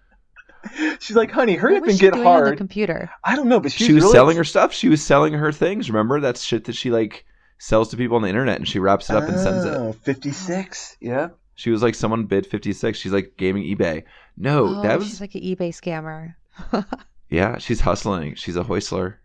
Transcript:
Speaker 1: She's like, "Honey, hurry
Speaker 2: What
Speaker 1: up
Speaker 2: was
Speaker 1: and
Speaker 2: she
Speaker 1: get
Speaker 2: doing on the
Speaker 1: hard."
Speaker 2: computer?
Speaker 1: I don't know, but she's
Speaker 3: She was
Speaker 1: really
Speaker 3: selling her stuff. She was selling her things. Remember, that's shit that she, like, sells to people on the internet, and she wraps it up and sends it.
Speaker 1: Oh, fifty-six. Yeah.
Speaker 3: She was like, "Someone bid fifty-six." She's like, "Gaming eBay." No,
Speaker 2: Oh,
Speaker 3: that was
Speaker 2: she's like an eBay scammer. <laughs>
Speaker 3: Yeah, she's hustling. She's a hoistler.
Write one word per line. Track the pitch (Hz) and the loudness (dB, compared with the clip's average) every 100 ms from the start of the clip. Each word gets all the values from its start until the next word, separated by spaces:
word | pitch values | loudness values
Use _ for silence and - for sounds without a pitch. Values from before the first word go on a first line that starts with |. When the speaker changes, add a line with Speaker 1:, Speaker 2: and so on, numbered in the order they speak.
| _ _ _ - - - - - 311 - | _ _ _ -20 -20 -20 -16 -6 -6 -6
Speaker 1:
She's | - 220 | -2 0
like, | 220 | 0
"Honey, | 254 240 165 | 0 0 0
hurry | 247 | 2
Speaker 2:
What | 392 | 2
Speaker 1:
up | 240 | 2
Speaker 2:
was | |
Speaker 1:
and | 196 | 4
Speaker 2:
she | 190 | 4
Speaker 1:
get | 180 | 6
Speaker 2:
doing | 180 | 6
on | |
the | 170 139 | 6 4
Speaker 1:
hard." | 151 | 0
Speaker 2:
computer? | 190 202 196 160 170 - | -6 -4 -4 -4 -10 -8
Speaker 1:
I | 180 262 | -4 0
don't | 254 | 4
know, | 240 | 2
but | - | 2
she's | - 233 | 0 4
Speaker 3:
She | |
was | 151 | 6
Speaker 1:
really | 190 | 8
Speaker 3:
selling | 226 143 165 | 8 8 4
her | |
stuff. | 160 - 269 | 0 2 2
She | - 247 | 2 2
was | 151 | 2
selling | - 143 156 | 4 4 4
her | 151 151 | 0 -2
things. | 147 165 208 165 | 0 -2 -2 -2
Remember, | 110 110 147 | 0 0 0
that's | 139 - | -2 -4
shit | - 113 113 | -4 -4 -4
that | 117 | -8
she, | 127 | -2
like, | 117 110 - - _ _ _ | 0 -2 -6 -20 _ _ _
sells | - 110 113 | 0 0 0
to | 113 | -2
people | 120 117 | -2 0
on | |
the | 104 | 0
internet, | 104 131 95 | -2 -2 -2
and | - | -4
she | 101 | -2
wraps | 95 98 - | 2 0 0
it | 107 | -2
up | - | 0
and | - | -2
sends | 95 92 | 0 -2
it. | - 135 | -2 -4
Speaker 1:
Oh, | 113 | -6
fifty-six. | 110 - 135 143 139 185 180 190 - - - | -6 -6 -6 -8 -8 -6 -8 -8 -14 -18 -14
Yeah. | - 131 170 - _ | -8 -6 -6 -10 _
Speaker 3:
She | - 120 | -8 -4
was | 110 | 0
like, | 117 | 0
"Someone | 113 110 113 104 | 0 -2 -2 0
bid | 98 95 | -2 0
fifty-six." | 104 104 95 110 107 | -4 -6 -4 -4 -4
She's | 92 | -2
like, | 98 95 - | -2 -2 -4
"Gaming | 92 101 | -2 -2
eBay." | 82 101 90 78 - _ _ - | -4 -2 -2 -4 -10 _ _ -6
No, | 135 147 101 | 0 2 2
Speaker 2:
Oh, | 98 | 0
Speaker 3:
that | 104 143 | 0 0
was | 208 | -2
Speaker 2:
she's | - | -10
like | 202 196 | -14 -10
an | |
eBay | 185 185 175 | -8 -6 -6
scammer. | - 180 160 160 156 165 170 _ - - | -8 -10 -10 -10 -14 -16 -20 _ -16 -6
<laughs> | 202 196 - - - - | -4 -4 -10 -14 -20 -6
Speaker 3:
Yeah, | 82 101 - | 0 0 -2
she's | - 107 | -2 0
hustling. | - 98 110 92 73 71 | 2 0 -2 -6 -8 -10
She's | - 87 | -8 -6
a | |
hoistler. | 107 90 - 92 92 - | -4 -4 -4 -6 -6 -10